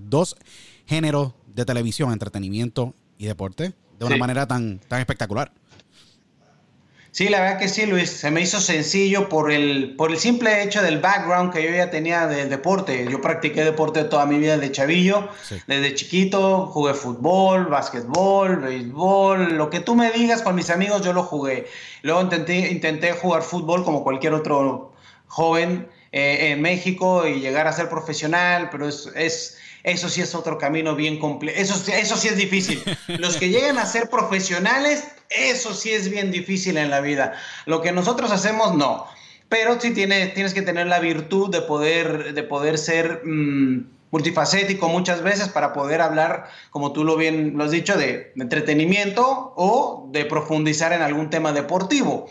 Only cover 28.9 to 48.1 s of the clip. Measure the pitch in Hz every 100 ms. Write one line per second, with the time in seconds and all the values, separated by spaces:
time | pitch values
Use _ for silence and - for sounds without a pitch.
28.9 | 143 - - 160 - - - - - 180
29.9 | 175 175 - 165 170 165 151 143 160 160
30.9 | 147 151 151 151 139 147 156 190 196 196
31.9 | 220 202 220 220 196 196 190 185 139 202
32.9 | 180 - 170 175 165 180 233 285 254 202
33.9 | 226 233 240 190 190 185 180 202 262 294
34.9 | 294 - - - 220 262 240 226 185 220
35.9 | 214 185 208 196 180 180 190 185 160 147
36.9 | 139 143 143 127 - - - - 160 165
37.9 | 180 180 240 226 196 208 220 214 165 135
38.9 | - - - - - - 226 220 240 233
39.9 | 196 196 196 185 196 196 185 185 170 175
40.9 | 175 170 156 156 196 196 170 160 147 151
41.9 | 170 156 151 147 147 143 143 151 156 160
42.9 | 165 165 170 160 156 147 139 135 127 120
43.9 | - _ 156 160 170 151 190 190 196 165
44.9 | 175 180 175 175 202 196 151 143 143 139
45.9 | 160 160 156 165 - - - - 147 143
46.9 | 143 156 160 160 160 151 147 151 165 -
47.9 | 196 135